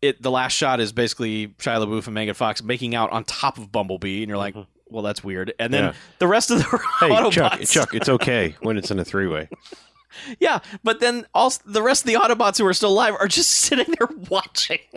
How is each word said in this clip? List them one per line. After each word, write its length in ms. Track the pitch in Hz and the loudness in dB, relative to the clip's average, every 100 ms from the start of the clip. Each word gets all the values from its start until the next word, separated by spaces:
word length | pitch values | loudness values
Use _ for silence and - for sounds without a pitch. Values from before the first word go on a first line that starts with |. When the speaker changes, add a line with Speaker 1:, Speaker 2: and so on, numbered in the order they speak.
Speaker 1:
it, 200 | 139 135 | -2 0
the 80 | 127 | 0
last 220 | 127 127 | 0 0
shot 260 | - 143 123 | 0 0 2
is 140 | 110 | 0
basically 560 | 113 117 - 113 107 104 | 0 -2 -2 -4 -4 -6
Shia 360 | - - 117 | -6 -4 -2
LaBeouf 220 | 104 110 107 | -2 -2 -4
and 80 | |
Megan 200 | 110 107 | -4 -4
Fox 280 | 101 113 104 | -2 -2 -2
making 320 | 113 123 123 | -4 -4 -4
out 160 | 117 110 | -2 0
on 140 | 110 | -2
top 340 | 107 - 139 127 | -6 -4 -4 -4
of 140 | 104 | -6
Bumblebee. 500 | 110 95 92 98 98 | -4 -2 -4 -4 -6
And 60 | 107 | -4
you're 100 | 101 | -4
like, 160 | 101 | -6
Speaker 2:
Mm-hmm. 160 | 104 95 _ _ | -8 -18 _ _
Speaker 1:
"Well, 80 | 113 | -8
that's 220 | 104 101 | -6 -6
weird." 280 | 98 92 92 - | -6 -6 -6 -6
And 160 | 117 | -2
then 100 | 143 | 0
Speaker 2:
Yeah. 80 | 92 - - _ | -2 -4 -14 _
Speaker 1:
the 80 | 180 | 2
rest 240 | 214 - | 4 4
of 60 | 233 | 2
the 60 | |
<laughs> 140 | 143 233 - - | 2 0 -2 2
Speaker 2:
Hey, 80 | 160 | 4
Speaker 1:
Autobots 240 | - 233 | 4 4
Speaker 2:
Chuck, 280 | 170 127 - | 2 2 0
Chuck, 320 | - 160 127 | 0 2 2
it's 140 | 110 - | 0 2
okay 460 | 127 - 120 85 - | 2 2 2 0 -2
when 140 | 110 107 | -4 -4
it's 120 | 92 | -2
in 60 | 98 | -4
a 60 | |
three-way. 440 | 87 98 95 78 80 | -2 -2 -2 -2 -6
Speaker 1:
<laughs> 40 | - - - _ _ _ - - 240 | -14 -20 -20 _ _ _ -18 -16 -2
Yeah, 220 | 349 233 - 202 | 0 0 -4 -6
but 160 | 220 220 | -2 2
then 260 | 240 240 - | 2 0 -2
also 260 | 180 247 - 208 | 2 2 0 -4
the 160 | 208 | 0
rest 220 | 233 269 | 2 2
of 20 | 247 | 2
the 80 | |
Autobots 420 | 220 220 220 202 190 | 2 4 4 2 2
who 80 | 196 | 2
are 60 | |
still 180 | 185 208 | 4 4
alive 260 | 196 226 202 | 4 4 2
are 80 | 196 | 0
just 240 | 320 339 | 2 2
<laughs> 0 | |
sitting 420 | - - 302 339 330 | 2 2 2 0 0
there 100 | - 311 180 | -2 -4 -4
watching. 480 | - - - - 185 - | -4 -2 -4 -2 -4 -6